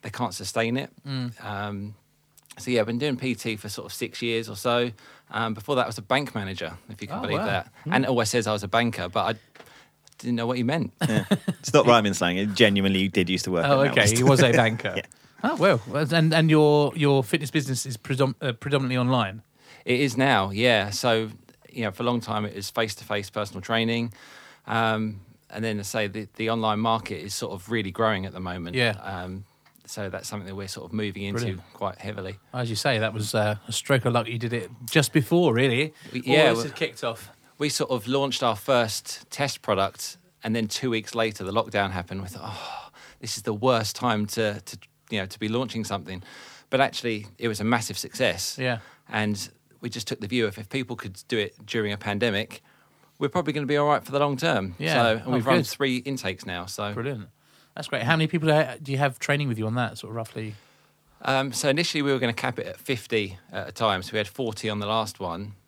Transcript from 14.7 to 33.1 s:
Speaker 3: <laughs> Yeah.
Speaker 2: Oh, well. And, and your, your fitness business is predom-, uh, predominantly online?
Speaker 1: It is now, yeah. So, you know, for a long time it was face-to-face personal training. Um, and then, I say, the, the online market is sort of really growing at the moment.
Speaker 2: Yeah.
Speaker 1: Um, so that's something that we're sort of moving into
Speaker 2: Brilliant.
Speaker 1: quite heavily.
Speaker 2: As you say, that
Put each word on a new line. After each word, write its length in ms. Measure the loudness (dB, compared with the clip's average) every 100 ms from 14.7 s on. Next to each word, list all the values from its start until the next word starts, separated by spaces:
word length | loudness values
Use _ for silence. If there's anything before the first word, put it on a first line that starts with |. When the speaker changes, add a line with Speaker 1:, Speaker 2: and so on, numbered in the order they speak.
| 2 -4 -4
Speaker 3:
<laughs> 60 | -8 -18 -20 -4
Yeah. 100 | -2
Speaker 2:
Oh, 40 | 2
well. 240 | 4 4 0 -2 2
And, 220 | 4 4
and 160 | 6 6
your, 420 | 8 8 6 4 2
your 260 | 4 4
fitness 260 | 2 -2 0
business 360 | -2 -2 -4 -4
is 100 | -8
predom-, 400 | -6 0 0 0
uh, 100 | -6
predominantly 460 | -6 -2 0 2 0
online? 440 | 2 2 0 -4 _ _ -20 -14 0
Speaker 1:
It 160 | 2
is 160 | 2 4
now, 320 | 4 4 2
yeah. 400 | 2 4 4 2
So, 400 | 0 2 2 0 -8 -20 _ -18
you 120 | -6 -6
know, 60 |
for 120 | -2
a 20 | 0
long 140 | 0
time 240 | -2 -4
it 100 | -4
was 160 | -6 -6
face-to-face 600 | -2 -2 -4 -6 -6 -4
personal 320 | -6 -6 -8
training. 500 | -2 0 2 0 -4 -8 -20 -20 -20 -20 -4
Um, 540 | 0 0 0 -2 -6 -16 -20 _
and 140 | -6
then, 160 | -4 -4
I 40 |
say, 240 | -4 -2 -2
the, 200 | -4 -10 -4
the 140 | -2
online 300 | 2 2 2
market 440 | 2 0 -2 -10
is 100 | -8
sort 200 | -8 -6
of 180 | -8 -4
really 180 | -2 -2
growing 340 | 0 2 2 -4
at 80 |
the 60 | -6
moment. 340 | -8 -6 -6 0
Speaker 2:
Yeah. 160 | 0 0
Speaker 1:
Um, 440 | -8 -8 -8 -10 -14 _ _ _ -16
so 240 | -10 -8
that's 180 | -8 -8
something 180 | -10 -10
that 100 | -10
we're 120 | -10
sort 180 | -12 -8
of 60 |
moving 300 | -6 -4 -6
into 160 | -6 -4
Speaker 2:
Brilliant. 340 | -4 -6 -12
Speaker 1:
quite 240 | -8 -8 -6
heavily. 380 | -10 -8 -10 -12 _
Speaker 2:
As 160 | -6 -4
you 60 | -2
say, 240 | 0 2
that 140 | 0